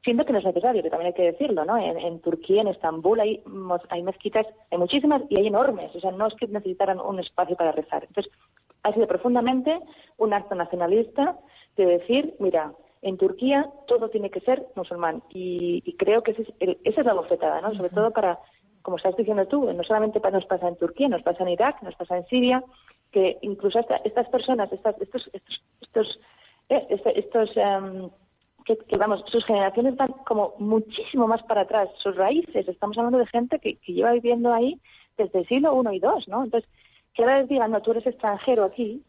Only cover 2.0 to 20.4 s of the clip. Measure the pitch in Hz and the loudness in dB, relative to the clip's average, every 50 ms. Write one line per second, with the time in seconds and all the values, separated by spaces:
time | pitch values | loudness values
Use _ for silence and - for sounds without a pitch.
2 | 175 175 170 165 - 175 165 165 - - 190 208 220 202 185 - - 165 160 160 | -6 -6 -8 -4 -4 -4 -4 -4 0 2 4 4 4 2 -2 -2 -4 -4 -4 0
3 | 160 180 220 226 214 214 220 208 - - 196 196 190 185 180 175 - - 180 175 | 2 2 2 4 2 0 -2 -4 -8 -14 -14 -12 -4 -4 -4 -4 -4 -6 -8 -6
4 | 175 190 190 - - 208 - 226 220 220 - _ _ _ - 175 180 175 277 285 | -6 -6 -8 -6 -8 -2 0 0 -2 -2 -6 _ _ _ -2 -2 0 0 0 2
5 | 254 302 302 269 247 - 208 190 202 214 202 214 262 285 226 185 160 156 - 175 | 4 4 2 2 0 0 2 2 2 4 2 2 2 2 0 -2 -8 -12 -12 -6
6 | 180 190 185 190 214 220 220 - 247 214 202 208 208 190 185 - 196 190 190 185 | -6 -6 -2 0 -2 -2 -2 -4 -8 -6 -6 -6 -6 -6 -2 -2 0 0 0 -2
7 | - - 196 185 175 - _ - 180 - 175 - 170 160 151 - 147 - - 151 | -4 -6 -6 -6 -8 -6 _ -2 -2 -2 0 0 0 0 0 -2 -4 -4 -6 -8
8 | - _ _ 208 190 - _ _ _ _ _ _ _ _ _ _ _ 208 208 220 | -8 _ _ -6 -6 -6 _ _ _ _ _ _ _ _ _ _ _ 0 2 2
9 | 226 - 180 180 - 247 247 247 233 240 254 262 254 302 320 349 330 - - - | 2 2 0 0 0 2 2 2 2 2 0 0 0 0 -2 -2 -4 -12 -20 -20
10 | - _ _ - 220 214 208 202 202 202 196 180 170 170 - 180 175 170 196 226 | -20 _ _ -2 0 0 0 -2 -2 -4 -4 -4 -4 -4 -2 -2 0 2 4 2
11 | 233 226 - - 277 349 359 - - _ _ - - _ _ - 190 180 175 175 | 2 0 0 0 0 0 0 -6 -14 _ _ -20 -20 _ _ 2 4 4 4 2
12 | 175 - 233 269 302 320 - - 208 185 175 160 156 151 - - _ _ _ _ | 2 0 0 0 0 -2 -6 -2 -2 0 0 0 -2 -2 -10 -18 _ _ _ _
13 | - 196 190 185 196 190 190 - 247 262 277 277 302 285 - - - - 240 233 | -8 -8 -2 0 0 0 0 0 0 2 2 2 2 0 -6 -18 -2 0 2 2
14 | 226 220 - 220 202 196 - 190 - - 254 269 - - - 196 175 - 175 175 | 2 0 -2 -4 -4 -4 -6 -4 0 0 0 0 -2 -10 -10 -10 -8 -8 -6 -4
15 | 175 165 160 160 - _ - 185 185 180 180 175 175 175 175 175 - 180 - - | -2 -4 -4 -4 -10 _ -14 -10 -6 -6 -4 -4 -2 -2 -2 -2 -4 -8 -4 -2
16 | 196 202 208 226 226 233 220 226 220 - - _ - 180 180 - - 233 214 320 | 2 4 4 2 2 0 -4 -4 -6 -10 -6 _ -2 -2 -2 0 -2 -2 0 2
17 | 277 240 208 180 165 - 180 - - 156 151 156 175 208 214 202 180 175 180 202 | 2 2 2 0 0 -2 -2 0 0 -2 -2 -2 -4 -4 -4 -4 -6 -2 0 0
18 | 214 226 226 226 208 180 170 - - _ _ _ _ _ _ _ _ - 185 165 | 0 2 0 0 0 0 0 -2 -8 _ _ _ _ _ _ _ _ -8 -8 -2
19 | - 190 185 233 220 208 214 202 196 190 - 294 269 214 175 175 170 - 220 214 | -2 -2 0 0 0 0 2 0 0 2 2 0 0 0 -2 -4 -2 0 2 2
20 | 220 214 214 214 214 196 196 190 | 2 2 0 0 0 2 0 0